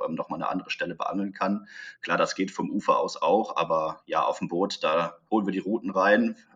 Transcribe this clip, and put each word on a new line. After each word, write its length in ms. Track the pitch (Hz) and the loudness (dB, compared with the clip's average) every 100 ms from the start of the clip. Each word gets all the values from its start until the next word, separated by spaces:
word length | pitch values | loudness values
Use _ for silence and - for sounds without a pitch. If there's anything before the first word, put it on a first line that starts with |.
| - | -6
ähm, 80 | |
noch 140 | - - | -4 -6
mal 80 | - | -4
eine 120 | - | -4
andere 220 | - - | -4 -4
Stelle 240 | - - | -6 -6
beangeln 380 | - - 98 101 | -4 -4 -2 -4
kann. 360 | 98 - 208 - - - - | -2 0 0 -4 -16 -16 -10
Klar, 160 | - 180 | -2 2
das 160 | - | 2
geht 160 | - 95 | 0 -4
vom 200 | - - | -2 -4
Ufer 280 | - - - | -2 2 2
aus 180 | 160 - | 2 0
auch, 360 | 80 101 110 - | 2 4 2 -2
aber 460 | 82 80 78 80 - | 0 0 0 -6 -4
ja, 160 | 78 | 0
auf 140 | - - | 0 0
dem 100 | 85 | -2
Boot, 340 | 85 92 - | 0 0 0
da 360 | 80 82 85 - - | 0 2 0 -4 -2
holen 160 | 110 98 | 0 2
wir 60 | |
die 60 | 92 | -2
Routen 320 | 92 113 98 | -2 -2 -2
rein, 460 | 92 98 107 113 110 - | 2 6 6 4 -2 -14